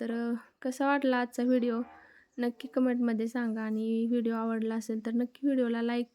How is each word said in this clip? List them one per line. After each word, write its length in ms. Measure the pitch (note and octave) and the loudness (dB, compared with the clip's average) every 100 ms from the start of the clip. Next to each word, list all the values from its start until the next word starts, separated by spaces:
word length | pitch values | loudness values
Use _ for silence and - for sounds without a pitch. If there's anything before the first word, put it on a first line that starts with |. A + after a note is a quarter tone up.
तर, 300 | A3+ A#3 A#3 | -6 -4 -2
अ, 20 | A#3 - _ | -4 -6 _
कसा 260 | B3+ B3+ C#4 | -6 0 0
वाटला 300 | C#4 C4+ B3 | 2 2 2
आजचा 260 | B3 - | 0 0
व्हिडिओ 380 | B3 B3+ A#3+ A3+ B3 - - - _ - | 2 4 2 -2 -4 -12 -20 -20 _ -4
नक्की 300 | A#3+ A#3+ C4 | -4 -4 -4
कमेंटमध्ये 600 | - B3+ B3 A#3 A3 A3+ | 0 2 2 2 0 -2
सांगा 340 | B3 A#3 A3 | -2 -2 -2
आणि 440 | A3 A3 A3 A3+ A#3 | -2 -2 0 0 2
व्हिडिओ 260 | A#3+ A3+ A3+ | 2 2 0
आवडला 400 | A3+ A3+ A3 A3+ | 0 -2 -2 -2
असेल 300 | G#3+ A3+ A3 | -4 -4 -2
तर 60 | |
नक्की 360 | A#3 A#3+ - C#4 | 0 -2 -2 0
व्हिडिओला 340 | C4 A#3+ A#3 | 2 2 0
लाईक 260 | A#3 A#3+ A#3+ | 0 -2 -4